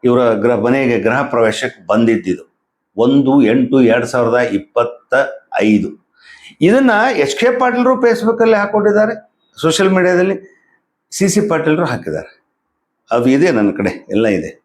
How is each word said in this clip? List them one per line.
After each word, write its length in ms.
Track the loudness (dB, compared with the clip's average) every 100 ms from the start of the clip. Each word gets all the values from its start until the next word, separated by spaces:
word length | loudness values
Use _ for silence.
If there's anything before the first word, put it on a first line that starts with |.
ಇವರ 300 | 2 2 2
ಗೃಹ, 220 | 0 0 0
ಮನೆಗೆ 440 | 0 0 0 0
ಗೃಹ 220 | 0 -2
ಪ್ರವೇಶಕ್ಕೆ 640 | -2 0 0 0 -8 -10 -2
ಬಂದಿದ್ದಿದ್ದು 680 | 0 2 0 -2 -8 -8 _ _ _ _ -2
ಒಂದು 440 | 0 2 2 2
ಎಂಟು 400 | 4 2 2 2
ಎರಡ್ 240 | 2 2 0
ಸಾವಿರದ 320 | -2 0 0
ಇಪ್ಪತ್ತ 760 | 0 -4 -6 -4 -4 -6 _ -2 -2 -6 _ -2
ಐದು. 540 | 2 2 0 -10 _ _ -20 -20 -20 _
ಇದನ್ನ 300 | 2 2 2 2 0 -2
ಎಚ್ 240 | -2 0
ಕೆ 200 | -2 0
ಪಾಟೀಲ್ರು 420 | -2 0 0 0
Facebook-ಅಲ್ಲಿ 540 | 0 0 -2 0 2 2
ಹಾಕೊಂಡಿದ್ದಾರೆ, 760 | 0 0 0 0 0 -4 -14 _ _ -4
ಸೋಷಿಯಲ್ 300 | -2 0 0
ಮೀಡಿಯಾದಲ್ಲಿ 760 | 2 2 0 0 -4 -10 _ _ _ _ _ _
ಸಿ 180 | -4 -2
ಸಿ 120 | 0 -2
ಪಾಟೀಲ್ರು 360 | -2 0 0 -2
ಹಾಕಿದ್ದಾರೆ. 580 | -4 -6 -8 -10 _ _ _ _ _ _ _ _
ಅದು 180 | -2 2
ಇದೆ 220 | 2 2
ನನ್ನ 200 | 2 0 0
ಕಡೆ, 280 | -6 -6 -6
ಎಲ್ಲ 180 | -2 0
ಇದೆ 360 | -2 -6 -14